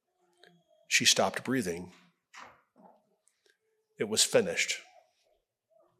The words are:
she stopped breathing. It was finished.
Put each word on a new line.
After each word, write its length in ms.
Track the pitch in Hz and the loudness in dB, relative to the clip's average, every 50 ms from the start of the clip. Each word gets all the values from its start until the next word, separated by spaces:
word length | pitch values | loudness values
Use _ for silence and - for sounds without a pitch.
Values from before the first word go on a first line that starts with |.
| _ _ _ _ _ _ _ _ - - - _ _ _ _ _ _ - | _ _ _ _ _ _ _ _ -20 -20 -20 _ _ _ _ _ _ -2
she 180 | - - 120 | -2 2 4
stopped 400 | - - - 104 95 - - - | 4 4 4 4 2 0 -4 -4
breathing. 480 | - 127 131 107 90 82 87 90 90 - - - _ _ _ _ _ - - - - - _ _ _ _ _ - - - _ _ _ _ _ _ _ _ _ _ _ _ _ _ _ _ _ _ _ _ - | -2 -2 -2 -2 -2 -4 -6 -10 -12 -16 -20 -20 _ _ _ _ _ -20 -20 -20 -20 -20 _ _ _ _ _ -20 -20 -20 _ _ _ _ _ _ _ _ _ _ _ _ _ _ _ _ _ _ _ _ -8
It 120 | 117 104 | -6 -2
was 140 | 110 - - | 0 0 0
finished. 560 | - - 127 104 87 82 - - - - - - - - - - _ _ _ _ _ _ _ _ _ _ _ _ _ 640 640 _ _ _ | 2 4 2 2 2 0 -2 -2 -2 -4 -6 -10 -16 -20 -20 -20 _ _ _ _ _ _ _ _ _ _ _ _ _ _ _ _ _ _